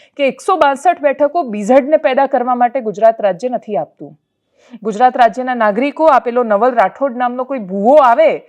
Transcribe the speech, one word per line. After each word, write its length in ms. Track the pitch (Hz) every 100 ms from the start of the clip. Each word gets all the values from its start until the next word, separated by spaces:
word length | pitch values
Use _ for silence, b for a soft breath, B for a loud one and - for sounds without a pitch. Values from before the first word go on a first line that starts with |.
| b -
કે 120 | 269
એકસો 280 | - - 370
બાસઠ 440 | 285 269 370 339
બેઠકો 420 | 285 277 285 294
બી 200 | 262 208
ઝેડને 340 | 202 269 269 311
પેદા 300 | 302 262 269
કરવા 280 | 262 247
માટે 260 | 247 240 262
ગુજરાત 400 | 214 185 226 226
રાજ્ય 280 | 202 170 247
નથી 280 | 233 - 190
આપતું. 440 | 147 - 147 151 _ _ _ B B 233
ગુજરાત 340 | 208 202 254 254
રાજ્યના 380 | 233 247 254
નાગરિકો, 520 | 247 214 202 285 - 320
આપેલો 360 | 254 247 240
નવલ 280 | 233 202 254
રાઠોડ 460 | 233 190 - 277 240
નામનો 280 | 247 247
કોઈ 140 | 254 269
ભૂવો 380 | 185 196 220 302
આવે 460 | 254 247 311 160